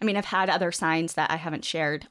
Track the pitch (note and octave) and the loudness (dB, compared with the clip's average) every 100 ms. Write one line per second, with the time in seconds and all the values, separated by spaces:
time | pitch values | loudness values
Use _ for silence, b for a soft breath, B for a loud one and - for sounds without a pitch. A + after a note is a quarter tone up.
0 | G#3+ G3+ G3+ F#3+ F#3+ F3 F3+ - E3 D#3+ | 0 0 0 2 2 2 0 0 0 2
1 | E3 - D#3 D#3+ E3 D#3 - D#3+ D3+ D3+ | 0 0 0 0 -2 -6 -4 -2 0 -2
2 | - | -2